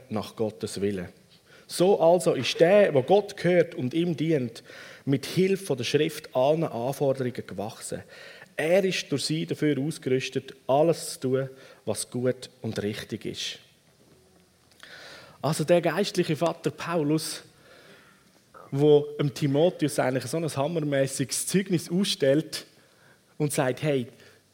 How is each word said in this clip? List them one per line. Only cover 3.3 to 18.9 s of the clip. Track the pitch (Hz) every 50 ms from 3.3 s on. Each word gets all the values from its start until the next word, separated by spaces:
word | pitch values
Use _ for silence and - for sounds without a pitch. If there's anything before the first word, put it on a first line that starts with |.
| -
gehört | - - 175 175 175 156 165 -
und | - 127 127 165
ihm | 165 175 175 160
dient, | 135 151 165 160 139 123 113 - - - - - - - - - - -
mit | 139 139 131 -
Hilfe | - - 165 185 190 190 180 -
von | - 139 123
der | 120
Schrift | - - 143 156 165 - - - - -
allen | 127 127 143 160 165 160
Anforderungen | - - 113 120 135 139 - 147 135 131 131 127 123 117 - 104
gewachsen. | - 95 95 101 113 - - - - - - - - - - - - - - - - _
Er | - 147 165 180 202 190
ist | 190 170 - - -
durch | 147 127 -
sie | - 156 160 165
dafür | 170 156 - 151 151 143 131
ausgerüstet, | 135 160 160 - - 131 127 131 127 - - 139 - - - - _
alles | - 131 143 160 170 156 - - - -
zu | -
tun, | - 127 131 131 135 131 - - - - - - -
was | 113 101 - - -
gut | - 123 123 127 123 - - - _ _
und | - 95 98 101
richtig | 95 104 107 - - - 117 104 -
ist. | 90 90 - - - - - - _ _ _ _ _ _ _ _ _ _ _ _ _ _ _ _ _ _ _ _ _ _ _ - - - - - - - - - - - -
Also | - 139 165 - 156
der | 165 175 175
geistliche | 160 165 151 190 202 - - 180 170 - 156
Vater | - 170 165 165 - - 156
Paulus, | - - - 170 170 175 147 143 156 156 - - - - - - _ _ - - - - - - - - - - _ _ _ _ _ _ _ _ - - - -
wo | 135 139 147 151